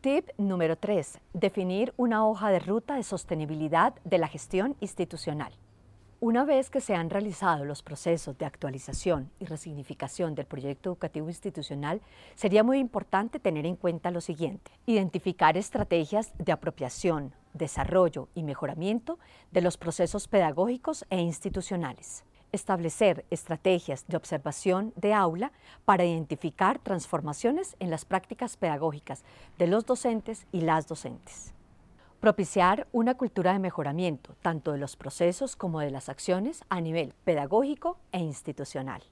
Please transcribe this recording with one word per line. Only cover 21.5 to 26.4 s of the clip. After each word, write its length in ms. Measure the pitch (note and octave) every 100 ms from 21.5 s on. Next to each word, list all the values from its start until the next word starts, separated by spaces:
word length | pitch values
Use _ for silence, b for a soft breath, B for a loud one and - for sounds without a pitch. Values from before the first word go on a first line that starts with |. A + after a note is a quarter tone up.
| F#3+ F3 F#3 D3+ - - - _ b _
Establecer 760 | G3+ - F#3 E3 - G#3 D#3 -
estrategias 800 | E3+ - D#3+ F#3+ F3+ - C3+ -
de 80 | F#3+
observación 760 | - D#3 C#3+ C#3+ G3 F#3 G#3+ -
de 160 | G#3
aula 400 | G#3 F#3 E3 B3+ B B B
para 220 | - F#3+ F3
identificar 720 | E3 D3+ D3+